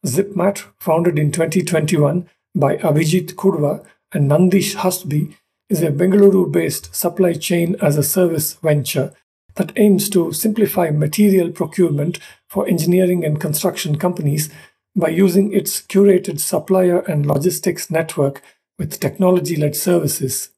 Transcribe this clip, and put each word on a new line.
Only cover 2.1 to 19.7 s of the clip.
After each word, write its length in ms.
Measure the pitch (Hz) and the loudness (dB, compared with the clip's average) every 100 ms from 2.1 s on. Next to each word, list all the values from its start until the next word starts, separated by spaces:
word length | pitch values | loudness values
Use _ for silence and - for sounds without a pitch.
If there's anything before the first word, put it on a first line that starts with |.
| 175 170 _ _ | 0 -6 _ _
by 240 | - 143 151 | -2 0 0
Abhijit 560 | 165 151 160 180 160 | 0 2 2 0 -2
Kudwa 500 | - 190 160 143 - - _ _ | -2 -2 0 -2 -4 -10 _ _
and 200 | 165 139 | -2 2
Nandish 460 | 151 185 190 - - | 4 4 4 0 -2
Hasbi, 580 | 185 185 - 151 185 - _ _ _ | -4 -4 -4 -4 -4 -10 _ _ _
is 140 | 175 | -2
a 80 | 160 | 0
Bengaluru-based 1040 | 143 185 202 202 190 175 160 165 - - | 0 2 6 6 6 2 0 -2 -6 -10
supply 400 | - - 170 185 | -4 -4 0 0
chain 420 | 156 - 170 170 196 | 0 -2 0 0 0
as 160 | 165 147 | 0 0
a 40 | |
service 520 | 143 185 180 160 151 | 0 2 0 0 -6
venture 580 | - 156 147 127 - 135 _ _ _ _ - | -4 0 0 0 -4 -4 _ _ _ _ -6
that 180 | 156 - | -6 2
aims 320 | 214 190 - | 4 4 2
to 240 | 185 165 | 0 0
simplify 560 | 151 226 214 202 - 165 | -2 -4 0 0 0 0
material 640 | 151 151 156 208 190 170 | 0 -2 2 4 4 0
procurement 680 | 160 156 - 170 143 147 175 - - _ | -4 -6 0 0 0 -4 -6 -14 -20 _
for 180 | - - | -4 -2
engineering 560 | 170 160 180 180 180 | 0 2 2 2 0
and 160 | 156 151 | -2 -4
construction 600 | 156 151 185 - 156 147 | -4 -2 -4 -4 -6 -2
companies 500 | 180 175 147 151 - - - _ _ - | -2 -2 -2 -2 -6 -12 -20 _ _ -2
by 140 | 160 | -2
using 420 | 165 190 175 208 | 2 2 4 2
its 300 | 196 - - | 0 -4 -10
curated 580 | - 196 202 185 190 151 | -2 4 6 4 0 -8
supplier 600 | - 170 - 185 180 175 | -4 -4 0 2 2 0
and 260 | - 151 143 | 0 -2 0
logistics 640 | 151 175 165 - 165 - | 0 -2 -2 -4 -6 -4
network 500 | 160 156 - 139 139 _ _ _ - | -4 -4 -2 -2 -2 _ _ _ -10
with 200 | 151 - | -10 -4
technology-led 800 | 139 - 185 180 151 160 147 | -6 0 2 2 0 -2 -2